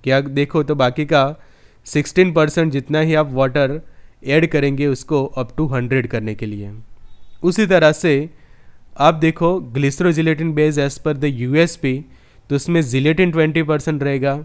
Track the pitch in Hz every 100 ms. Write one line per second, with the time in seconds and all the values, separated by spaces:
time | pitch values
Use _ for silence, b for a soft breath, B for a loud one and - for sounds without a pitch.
0 | 131 135 143 139 143 165 143 147 127 123
1 | 151 151 135 156 b b b b - 151
2 | 147 - 185 160 151 170 160 139 - 151
3 | 160 156 147 131 135 139 135 151 b b
4 | b b 131 147 165 156 143 139 143 131
5 | - 147 135 - 123 - 156 127 120 131
6 | 120 120 107 107 107 104 101 107 - -
7 | - - - - 175 185 208 185 156 160
8 | 175 139 160 b b b b b b -
9 | 147 160 160 160 170 185 127 123 139 139
10 | 175 156 160 156 165 151 156 147 139 -
11 | 156 147 147 123 123 147 170 - 135 131
12 | - b b b _ 139 - 170 139 131
13 | 143 160 180 160 156 156 151 151 151 151
14 | 139 139 139 143